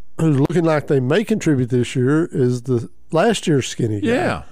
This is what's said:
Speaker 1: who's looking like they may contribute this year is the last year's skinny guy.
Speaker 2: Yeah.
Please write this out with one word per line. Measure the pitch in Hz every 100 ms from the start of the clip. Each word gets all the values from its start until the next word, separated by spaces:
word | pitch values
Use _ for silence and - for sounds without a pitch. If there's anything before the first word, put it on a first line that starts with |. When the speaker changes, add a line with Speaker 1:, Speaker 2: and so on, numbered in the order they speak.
| - -
Speaker 1:
who's | 160 135
looking | 143 175 165
like | 151 -
they | 143
may | 127 185
contribute | 214 214 165 135 120
this | 123 117 131
year | 123 156 170
is | 156 123 123
the | 131 120 - - -
last | 160 226 196 -
year's | 139 -
skinny | - 113 104
guy. | 220
Speaker 2:
Yeah. | 247 330 85 -